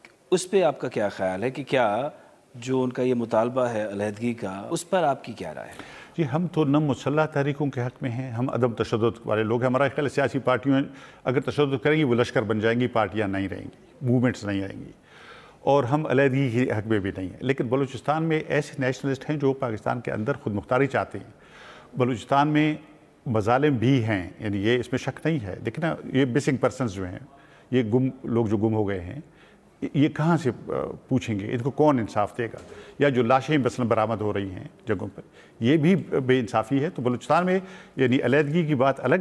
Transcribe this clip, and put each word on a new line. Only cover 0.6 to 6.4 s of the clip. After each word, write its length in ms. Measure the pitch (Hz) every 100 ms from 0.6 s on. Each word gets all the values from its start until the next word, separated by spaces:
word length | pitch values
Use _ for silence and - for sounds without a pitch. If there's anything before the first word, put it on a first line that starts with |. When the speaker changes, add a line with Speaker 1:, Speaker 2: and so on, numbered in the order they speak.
Speaker 1:
آپ 160 | 165 139
کا 80 | 135
کیا 220 | - 101
خیال 340 | - 95 92
ہے 80 | 120
کہ 120 | 131
کیا 460 | 135 131 113 110 143 - - _ _ 123
جو 280 | 120 131
ان 60 | 127
کا 140 | 127
یہ 100 | 127
مطالبہ 520 | 123 113 113 120 127 123
ہے 220 | 113 107
علیحدگی 460 | 101 104 104 120
کا، 340 | 117 98 95 110
اس 200 | 165 -
پر 140 | 185
آپ 200 | 151 131
کی 100 | -
کیا 200 | 107 85
رائے 140 | 71 52
ہے؟ 360 | - - - - -
Speaker 2:
جی، 60 | 147
ہم 140 | 147